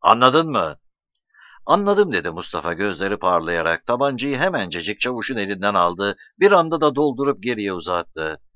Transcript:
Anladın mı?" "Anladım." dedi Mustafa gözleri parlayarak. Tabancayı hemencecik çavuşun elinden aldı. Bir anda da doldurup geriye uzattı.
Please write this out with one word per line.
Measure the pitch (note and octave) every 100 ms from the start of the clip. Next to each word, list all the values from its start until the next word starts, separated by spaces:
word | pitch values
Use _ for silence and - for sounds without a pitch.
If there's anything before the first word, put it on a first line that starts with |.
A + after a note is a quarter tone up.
Anladın | F#2+ A2+ B2+ D3 E3
mı?" | A#2+ D#2+ C#2+ _ _ _ _ _ _ - - -
"Anladım." | F3 G3+ G3+ G3
dedi | G2+ E2+
Mustafa | E2 F2 F2+ D#2+
gözleri | E2+ G2+ E2 F#2+ G2+
parlayarak. | F#2 F2 D#2+ E2+ E2 E2 -
Tabancayı | A#2+ C#3 B2+ C3+ C3
hemencecik | F3+ D#3+ F#2 E2+ D#2+ G#2
çavuşun | B2 B2 A2 A#2+
elinden | G2 G2 G2+
aldı. | G2 F2 F2 G2+ F#2+ - -
Bir | G3
anda | G3 D#3+ D#3+
da | D3 C3
doldurup | D3 B2 C#3 C3
geriye | A2 A2+ G2+
uzattı. | F2+ E2+ F2 - D#2+ D#2 D#2 _